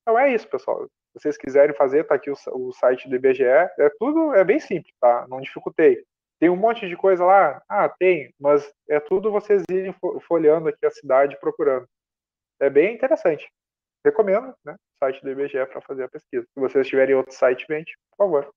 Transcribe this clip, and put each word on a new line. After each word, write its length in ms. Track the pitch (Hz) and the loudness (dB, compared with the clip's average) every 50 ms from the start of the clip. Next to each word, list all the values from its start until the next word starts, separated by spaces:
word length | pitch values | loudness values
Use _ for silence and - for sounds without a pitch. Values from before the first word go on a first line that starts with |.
Então 160 | _ 226 226 | _ 0 2
é 160 | 233 285 285 247 | 2 2 2 0
isso, 140 | 214 - | -2 -4
pessoal. 380 | - - 127 - - - 90 - | -6 -10 -8 -6 -6 -6 -6 -8
Se 360 | - _ _ _ _ _ - | -14 _ _ _ _ _ -8
vocês 160 | - 151 147 | -6 -6 -6
quiserem 380 | - - 135 131 139 143 151 139 | -6 -10 0 4 4 4 4 4
fazer, 300 | - 147 131 135 151 160 | 0 0 2 2 0 0
tá 100 | 151 151 | 0 -2
aqui 160 | 135 - 143 | -2 -2 -8
o 40 | 139 | -10
sa-, 180 | - - - 131 | -10 -10 -12 -10
o 180 | 131 127 127 | -10 -10 -10
site 380 | 123 - - 127 131 127 - 135 | -6 0 0 0 0 0 -4 -6
do 60 | 131 | -6
I 40 | 127 | 0
B 140 | 131 135 131 | 2 0 2
G 100 | 131 131 | 2 2
E. 260 | 123 131 151 180 185 - - | 2 4 2 2 0 0 0
É 100 | 143 147 143 - | 0 0 2 0
tudo, 340 | 220 277 302 330 320 302 269 | -4 -2 0 0 -2 2 2
é 120 | 196 185 | 2 2
bem 140 | 165 240 311 | 2 0 -2
simples, 340 | - - 208 160 - _ _ _ | -2 -6 -10 -10 -10 _ _ _
tá? 280 | - 120 120 120 123 | 2 2 2 2 -4
Não 140 | 127 131 131 | -10 -12 -12
dificultei. 640 | 135 - - - - 185 - - 160 143 123 - - _ _ _ _ _ _ _ | -12 -14 -16 -12 -12 -8 -2 4 4 4 4 2 -4 _ _ _ _ _ _ _
Tem 100 | 156 170 | 0 0
um 60 | 180 | 2
monte 320 | 185 202 226 226 226 214 | 2 0 -2 -2 -2 -8
de 80 | 180 175 | -10 -8
coisa 300 | - - 196 190 175 180 | -2 0 0 2 2 4
lá? 360 | 180 196 202 180 151 131 131 _ | 4 6 4 4 2 -2 -8 _
Ah, 220 | _ 202 202 175 147 | _ -4 -2 -2 -2
tem, 440 | - _ 180 185 180 156 131 117 _ _ | -2 _ 0 0 0 0 -4 -14 _ _
mas 320 | 139 143 147 147 143 - _ _ _ | 0 2 2 2 0 -6 _ _ _
é 120 | - 151 151 | -4 -4 -4
tudo 320 | 147 - 190 202 196 214 | -2 -2 -4 -2 -2 -2
vocês 320 | 202 208 202 - 208 196 170 - | -4 -4 -2 0 0 0 0 -2
irem 220 | 180 190 190 190 | -6 -6 -6 -8
fo-, 300 | 180 _ - 175 147 139 | -12 _ -8 -8 -8 -8
folheando 480 | _ _ 170 165 160 151 151 165 156 156 | _ _ -2 2 2 2 2 2 -2 -6
aqui 160 | 147 _ - | -6 _ -4
a 60 | 147 | -4
cidade 460 | 147 - - 139 131 131 143 143 139 - | -4 -6 -4 0 2 2 2 0 -2 -6
procurando. 460 | - 160 147 - 160 143 131 127 123 _ _ _ _ _ _ _ _ _ _ _ _ _ _ _ | -8 -8 -6 -2 -2 -2 -2 -2 -6 _ _ _ _ _ _ _ _ _ _ _ _ _ _ _
É 80 | 139 139 | -4 2
bem 260 | 139 143 165 208 240 | 4 4 2 2 0
interessante. 560 | 226 262 262 320 311 - 185 151 143 - - _ _ _ _ _ _ _ _ _ _ _ | -4 -2 -2 -2 0 0 -2 -2 -2 -10 -20 _ _ _ _ _ _ _ _ _ _ _
Recomendo, 500 | 147 143 - 214 196 190 220 262 262 247 _ _ | 0 0 2 0 2 0 -2 -2 -6 -20 _ _
né, 120 | 147 160 | -20 -20
o 300 | _ _ _ _ _ 143 | _ _ _ _ _ -4
site 160 | 135 135 - | -4 -4 -6
do 100 | - 139 | -10 -10
I 40 | 131 | -8
B 140 | 135 143 143 | -8 -8 -6
G 80 | - | -4
E 80 | 131 131 | -6 -6
pra 160 | 131 - 139 | -6 -8 -16
fazer 220 | _ - 139 131 127 | _ -12 -10 -10 -10
a 60 | - | -12
pesquisa. 360 | - 156 _ _ - 123 120 | -12 -20 _ _ -10 -10 -10
Se 140 | _ _ 139 | _ _ -6
vocês 280 | 131 123 - 139 131 | -6 -2 0 -2 -2
tiverem 280 | - - 131 131 135 139 | 0 2 0 2 2 2
outro 180 | 131 131 - - | 0 0 -4 -4
site, 320 | - 135 127 131 127 - | 0 0 0 0 -2 -6
gente, 300 | - 156 151 160 - - _ _ _ | -10 -10 -10 -10 -14 -20 _ _ _
por 140 | _ - 202 | _ -2 -2
favor. 280 | 190 160 143 143 143 _ | 0 0 -2 -4 -6 _